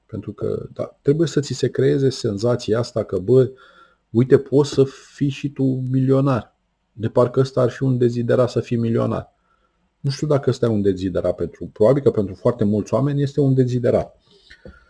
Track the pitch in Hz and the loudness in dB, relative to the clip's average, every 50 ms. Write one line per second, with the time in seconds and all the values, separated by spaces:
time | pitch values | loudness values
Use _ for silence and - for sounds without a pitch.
0 | _ _ 113 98 - 104 101 - - 104 104 - - - - - - - - _ | _ _ -14 -12 -12 -12 -10 -8 -6 -6 -6 -6 -8 -12 -12 -12 -12 -12 -12 _
1 | _ 139 147 151 170 139 - 151 135 - 131 - 147 127 - - 131 139 147 139 | _ 0 2 2 0 0 0 -2 -2 -2 -4 -4 -2 -2 0 0 0 2 2 2
2 | 135 131 - - - 113 101 98 113 120 123 123 - 101 107 120 120 - - 110 | 0 0 0 -2 -4 -4 -4 -2 0 -2 -2 -2 -2 -2 -2 -2 -2 -4 -4 -6
3 | 101 - 95 92 92 110 127 131 127 117 - - - - _ - - _ _ _ | -4 -4 -4 -4 0 4 4 4 4 2 -2 -10 -20 -20 _ -20 -20 _ _ _
4 | _ _ - 110 127 131 143 120 - - 123 143 143 135 - 135 135 135 - - | _ _ 0 0 4 6 4 4 4 2 2 2 2 2 2 0 0 0 -2 -8
5 | - - - - 143 143 135 - - 139 139 - 135 131 131 131 131 127 131 131 | -20 -20 -8 -4 -4 -4 -4 -6 -8 -8 -4 -2 -2 -2 -2 -2 -4 -2 -2 0
6 | 131 131 135 135 139 139 127 107 - - _ _ _ _ _ _ _ _ _ 107 | 2 2 2 2 2 2 0 -2 -4 -8 _ _ _ _ _ _ _ _ _ -8
7 | 107 107 - 123 123 120 - 131 131 135 - 131 123 117 - - 135 131 127 120 | -6 0 2 2 2 2 2 0 0 0 0 0 0 0 -2 -2 -2 -2 0 2
8 | 123 120 120 120 120 120 120 123 123 117 - 113 - - 120 117 117 113 117 117 | 2 0 0 -2 0 0 2 2 2 0 0 -4 -4 -2 -2 -2 0 0 0 0
9 | 117 113 104 87 - - _ _ _ _ _ _ _ _ _ _ _ _ _ _ | -2 -2 -4 -6 -8 -10 _ _ _ _ _ _ _ _ _ _ _ _ _ _
10 | - 139 139 - 156 151 147 135 - 127 120 - - 117 110 104 98 101 92 90 | -6 -6 -4 -4 -2 0 0 0 0 0 0 0 0 0 0 2 0 0 0 0
11 | 95 92 87 90 87 90 87 - 87 82 - - 87 - - - 107 117 139 143 | -4 -4 -4 -2 -2 -2 -2 -4 -6 -8 -8 -12 -14 -14 -2 2 4 4 4 4
12 | 139 - - 113 98 92 95 - - 123 - - 110 101 107 104 95 - 113 113 | 2 2 2 0 -2 -4 -8 -2 -2 -2 0 0 0 0 0 0 -2 -2 -2 -2
13 | 135 147 143 143 143 135 - 151 143 135 131 131 127 120 123 123 120 120 110 90 | 0 0 0 -2 -2 -2 0 0 2 2 4 2 2 2 0 0 0 2 0 0
14 | - - - _ _ _ _ _ _ _ - _ _ - - - _ | 0 -4 -10 _ _ _ _ _ _ _ -20 _ _ -20 -20 -20 _